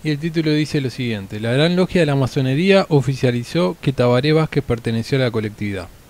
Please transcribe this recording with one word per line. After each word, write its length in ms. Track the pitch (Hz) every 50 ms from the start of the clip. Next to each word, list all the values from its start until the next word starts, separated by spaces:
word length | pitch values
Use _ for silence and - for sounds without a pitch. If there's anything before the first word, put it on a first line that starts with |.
| -
Y 60 | 156
el 80 | 151 143
título 340 | 156 170 156 170 156 156
dice 280 | 151 151 151 143 - 151
lo 100 | 135 127
siguiente: 500 | - - 127 120 110 104 95 98 107 107
"La 120 | 110 113
Gran 220 | 123 135 151 170 180
Logia 260 | 180 185 - - 180
de 60 | 165
la 80 | 147 139
Masonería 720 | 139 135 123 - 147 131 131 135 147 180 196 196 196 - -
oficializó 880 | 156 143 120 139 135 123 - 127 120 120 120 - - 165 180 180 170 -
que 120 | - 147
Tabaré 400 | 139 - 123 123 123 123 139 156
Vázquez 300 | 156 160 156 156 - 143
perteneció 560 | - - 120 117 - 120 113 113 113 - 143 135
a 40 |
la 80 | 131 120
colectividad". 580 | 110 113 107 107 104 - 107 104 98 95 82 - - - -